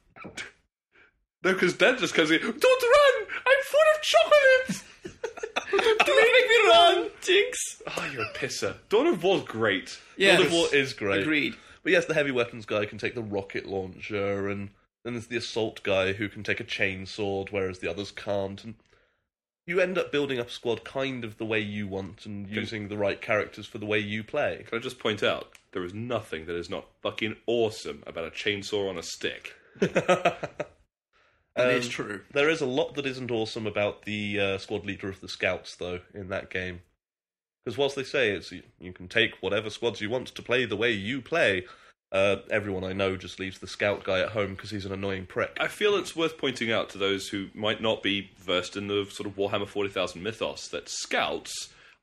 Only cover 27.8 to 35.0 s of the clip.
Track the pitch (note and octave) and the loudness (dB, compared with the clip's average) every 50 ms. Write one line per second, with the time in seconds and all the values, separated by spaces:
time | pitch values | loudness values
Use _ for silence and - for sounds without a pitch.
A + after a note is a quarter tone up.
27.8 | - D#2 D2 D2 - - D2+ E2+ E2 D#2+ - - - G#2+ G#2 G2+ G2+ - G#2+ G#2 | -10 -12 -12 -12 -14 -12 -8 -8 -8 -8 -10 -4 -2 -2 -2 -2 -4 -4 -2 -2
28.8 | G2 F#2+ F#2 E2+ E2 - - - - D#2+ B1 - - - - - _ _ - - | -2 -2 -4 -6 -8 -10 -8 -6 -6 -6 -6 -8 -12 -16 -18 -20 _ _ -4 -2
29.8 | G3 - - F3+ - - F3+ F3+ - F3 - - - - - - - - _ _ | -2 0 0 0 2 2 2 4 2 0 -2 -2 -8 -10 -8 -10 -10 -12 _ _
30.8 | _ _ _ _ _ _ _ _ _ _ _ _ _ _ - A#2+ B2 B2+ B2 B2 | _ _ _ _ _ _ _ _ _ _ _ _ _ _ 0 2 2 4 4 2
31.8 | A#2+ A#2+ A#2+ - B2 G#2 G#2 F#2+ - - - C#3+ C#3+ D#3 E3 D#3 D3 B2+ B2+ C#3+ | 0 -4 -6 -6 -6 -6 -8 -10 -10 -2 0 2 4 4 4 2 0 0 2 0
32.8 | E3+ E3 - C#3+ C#3 C3+ B2+ B2+ B2+ A#2 A#2+ A2+ A2 G#2+ - A#2+ A2 G#2 G2+ G#2+ | 0 0 -2 -4 -6 -4 -6 -6 -4 -2 -2 -2 -2 -2 -4 -4 -4 -2 0 0
33.8 | G#2 G2+ - - - G2+ G#2+ G#2 G#2 G2+ G#2 G2+ G2+ G2 G2 G2 - - A2 G2 | 0 0 -2 -4 -8 -6 -4 -4 -2 -2 0 0 0 0 0 -4 -4 -6 -6 -6
34.8 | F2+ G2+ G2 F2+ | -4 -6 -8 -6